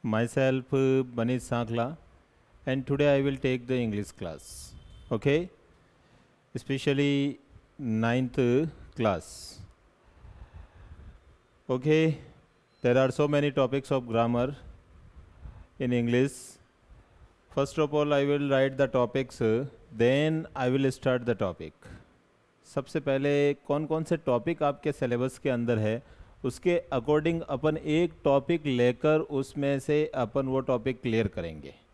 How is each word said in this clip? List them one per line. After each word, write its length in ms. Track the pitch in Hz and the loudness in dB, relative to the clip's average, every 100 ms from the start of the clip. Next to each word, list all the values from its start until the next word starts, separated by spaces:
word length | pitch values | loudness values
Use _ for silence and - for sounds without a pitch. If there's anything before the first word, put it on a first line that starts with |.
Myself, 720 | 113 110 117 - 131 131 127 | 0 0 0 2 2 0 -2
uh, 300 | 135 135 131 127 117 | 0 2 2 0 -2
Manish 260 | 117 127 - | -2 -2 -2
Sankla, 500 | 120 113 117 120 165 - _ _ _ _ _ - | -4 -2 -2 -4 -6 -18 _ _ _ _ _ -4
and 200 | 131 127 | -4 -2
today 220 | 139 147 139 | 2 4 4
I 40 | |
will 160 | 139 135 131 | 2 0 -2
take 200 | 127 120 | -2 -2
the 100 | 127 117 | -2 0
English 260 | 104 101 | -2 -6
class. 640 | - 87 73 - - - - - - - | -10 -10 -10 -14 -16 -16 -20 -20 -20 -6
Okay? 400 | 113 143 151 180 - _ _ _ _ _ _ _ _ _ | -2 0 0 -2 -12 _ _ _ _ _ _ _ _ _
Especially 880 | 123 - 135 - 139 143 143 143 - _ - _ - | -12 -6 -2 0 2 2 2 -2 -4 _ -20 _ -10
ninth 580 | 131 110 117 123 127 - 123 123 160 - - | -4 0 2 0 0 0 2 2 0 -6 -18
class. 640 | - 110 87 - - - - - _ _ _ _ - - - - - - - - - - - _ _ _ _ - | -2 0 0 -6 -16 -16 -18 -20 _ _ _ _ -20 -20 -20 -20 -20 -20 -20 -20 -20 -20 -20 _ _ _ _ -4
Okay, 500 | 127 143 156 160 151 - - _ _ _ _ | -2 2 4 4 0 -10 -20 _ _ _ _
there 160 | 123 123 | 2 4
are 140 | 131 | 4
so 160 | - 147 | 2 2
many 240 | 147 143 | 2 2
topics 400 | 135 131 135 - | 2 0 0 -2
of 160 | 135 123 | -4 0
grammar 480 | 113 117 120 127 147 - - _ - - - - - - - - _ | 0 2 0 -2 -6 -18 -20 _ -20 -20 -20 -20 -20 -20 -20 -20 _
in 120 | 131 | -2
English. 400 | 123 117 120 135 - - - _ _ _ - _ _ - _ _ | 0 2 2 2 -2 -18 -20 _ _ _ -20 _ _ -20 _ _
First 260 | - 139 - | -4 -2 0
of 140 | 151 | 0
all, 220 | 147 147 | 2 2
I 100 | 143 | 2
will 240 | 143 143 143 | 2 0 2
write 280 | 135 135 135 | 2 2 2
the 100 | 135 | 0
topics, 540 | 131 120 135 127 - | 2 0 0 -4 -2
uh, 240 | 113 113 139 - - | 0 2 -2 -12 -20
then 540 | 110 120 135 156 160 160 | 2 2 4 2 0 -4
I 140 | - 127 | -4 0
will 240 | 135 135 | 2 0
start 340 | - 135 127 117 | 0 0 0 0
the 80 | |
topic. 380 | 110 98 85 80 _ - - - _ _ _ _ _ _ | -2 -2 -4 -14 _ -20 -20 -20 _ _ _ _ _ _
सबसे 340 | - 135 165 | -8 -4 -4
पहले 320 | 139 135 143 143 143 143 - | 0 0 2 4 2 0 -2
कौन 200 | 147 151 | -2 0
कौन 180 | 156 | -2
से 120 | 156 165 | 0 -2
टॉपिक 440 | - 120 107 - | 2 0 0 0
आपके 300 | 147 139 151 | -2 0 -4
सिलेबस 460 | 139 127 120 127 - | -4 -2 0 -2 -2
के 120 | 143 | -2
अंदर 280 | 123 117 113 | 0 0 0
है, 240 | 107 113 - - - - | 0 -2 -6 -20 -20 -8
उसके 360 | 131 - 180 175 - | -6 -2 0 0 0
according 460 | 131 117 151 156 165 - | -4 0 0 2 -2 -4
अपन 260 | 139 156 156 | -2 -2 -2
एक 360 | 156 151 170 - | 0 0 0 0
टॉपिक 420 | 147 139 135 170 147 | 2 2 2 -2 0
लेकर 540 | 127 123 120 151 156 | 2 2 2 2 2
उसमें 580 | 156 143 135 147 139 139 | 0 -4 -6 -4 -2 -2
से 240 | - 151 151 | 0 0 0
अपन 320 | 135 117 139 135 | -2 -2 -2 0
वो 120 | 131 | -2
टॉपिक 380 | 127 123 113 127 | 0 -2 -2 -4
क्लियर 260 | 127 110 104 | 0 0 0
करेंगे। 460 | - 85 78 69 - _ | -4 -10 -10 -16 -20 _